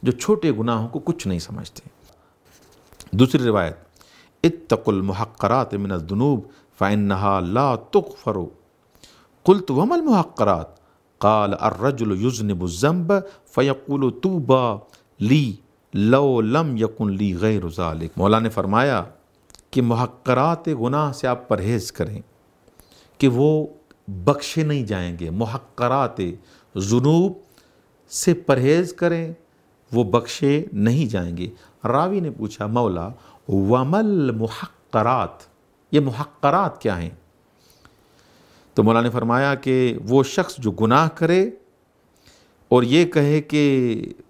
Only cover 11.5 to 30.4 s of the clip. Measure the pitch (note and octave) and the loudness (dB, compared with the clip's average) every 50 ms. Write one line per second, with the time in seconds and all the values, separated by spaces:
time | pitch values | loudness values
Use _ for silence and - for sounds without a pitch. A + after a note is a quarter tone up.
11.5 | G2 - G#2 G#2+ F#2 F2+ A#2 C#3+ C3+ A#2 A2+ G#2 F#2+ F#2 A2 C3 A#2+ A2 G#2+ G2+ | -2 -2 -2 -2 -2 0 -2 -2 -2 -2 -2 -2 -2 0 -2 -2 -2 -2 -4 -4
12.5 | F#2+ F2 F2+ F2 E2 F2+ B2+ D3+ F3 F3+ E3 E3+ G3+ F#3+ G3 - - - _ _ | -2 -2 -4 -6 -2 0 0 0 0 0 0 0 0 0 -2 -6 -14 -20 _ _
13.5 | - B2+ C3+ C#3 C3 - - C#3 C#3+ C#3 C3+ A#2+ A#2 - - F#3+ F#3 E3 B2+ B2+ | -2 0 0 0 0 -4 -4 -6 -2 0 0 -2 -2 -2 -2 -2 -2 -2 2 2
14.5 | C3 C3 B2 A#2 G2+ G2 - _ - _ _ _ _ - G2+ A2+ D#3 D3+ C3+ A2 | 4 4 2 0 -4 -6 -10 _ -20 _ _ _ _ -4 2 2 4 4 2 0
15.5 | G2+ - _ _ _ _ _ _ - G2 G#2 A2 B2+ C#3 C#3+ C3+ B2+ A2+ G#2+ A2 | -4 -8 _ _ _ _ _ _ -2 0 2 4 4 4 4 2 2 2 0 2
16.5 | C3 D#3+ E3 C#3+ A#2+ A2 A2 A2 - - A2 G2+ G2 F#2+ G#2+ G2 F2+ E2+ G#2+ A2 | 0 0 0 -2 -2 -2 -2 -4 -4 -4 -4 -2 -2 -2 -2 -2 0 0 0 0
17.5 | G#2+ F#2+ F2+ E2 D#2+ F#2 F2 D#2+ D#2 D#2+ E2 D#2+ - F2 F#2+ G2+ A2 A2+ A2+ A2 | 0 0 -2 -6 -6 -4 -4 -4 -4 -6 -8 -8 -4 0 2 4 4 2 2 0
18.5 | A2 G#2+ - F#2+ G#2 A#2 C3+ C#3+ B2 F#2 - - - _ _ _ _ _ _ - | -2 -4 -2 0 2 2 2 2 0 -2 -4 -6 -12 _ _ _ _ _ _ -20
19.5 | - - _ _ - C3 A#2+ A#2 A#2 A#2 B2+ A#2+ - - - C3 B2 B2+ D3 E3 | -20 -20 _ _ -2 0 0 2 2 0 0 -2 -4 -6 -2 0 2 2 2 0
20.5 | E3 E3 - E3 D3 A2+ A#2 B2 C#3+ D3+ D3+ C#3 B2+ - - B2+ A#2+ - - - | 0 -2 -4 -4 -4 -2 -2 -2 -2 -2 -2 -4 -4 -4 -4 -4 -4 -4 -2 -4
21.5 | A2 E2 F#2 A2 A#2+ G2+ - - - - E2 - G2+ - - _ _ _ _ _ | -2 -2 0 -2 -2 -2 -4 -8 -8 -8 -6 -6 -8 -12 -14 _ _ _ _ _
22.5 | _ _ _ _ _ - _ _ _ _ _ _ _ - C#3 C3 A#2+ B2+ C#3+ D#3 | _ _ _ _ _ -20 _ _ _ _ _ _ _ 0 2 2 4 4 2 2
23.5 | D#3 D#3 D3+ - - - _ _ - _ _ G2+ G2 F2+ F2+ C#3+ C#3 - - - | 2 0 -2 -6 -10 -20 _ _ -20 _ _ -14 -12 -2 0 0 0 0 -4 -6
24.5 | - D#3+ D#3 D3+ D3 C#3 A2+ G2+ G2+ F#2 F2 F2 E2+ E2+ E2+ D#2+ E2+ G#2+ A2+ A2 | -4 -2 -2 0 -2 -2 -2 -4 -4 -4 -4 -6 -6 -8 -8 -6 -4 -4 -4 -4
25.5 | C3 C3 - - _ - B2 B2 C3 C#3 B2+ A#2 - - F#2 E2+ E2+ - - _ | -6 -10 -12 -16 _ -4 -2 0 0 0 0 -2 -4 -4 -6 -6 -6 -10 -16 _
26.5 | - _ _ _ - G2 F#2+ G2+ A#2 B2 C3 D3 D#3+ E3+ F#3 G3 F#3 - - _ | -20 _ _ _ -8 -6 -2 0 2 2 4 4 4 4 2 0 -2 -8 -16 _
27.5 | _ _ _ _ _ _ _ _ _ _ _ _ - - - F#3 E3+ F3 - - | _ _ _ _ _ _ _ _ _ _ _ _ -10 -2 0 0 0 2 2 0
28.5 | C3+ B2+ B2+ C#3+ D3+ F3 F3+ F3 - - F3 E3+ E3+ E3 E3 E3 E3 - _ _ | 2 2 4 4 4 2 0 -2 -4 -2 -2 -2 -2 -2 -4 -8 -12 -16 _ _
29.5 | _ _ _ _ _ _ _ _ A2+ A#2+ A2+ F#2+ A#2 A#2 A#2 - - - | _ _ _ _ _ _ _ _ 0 0 2 2 0 0 0 -4 -4 -2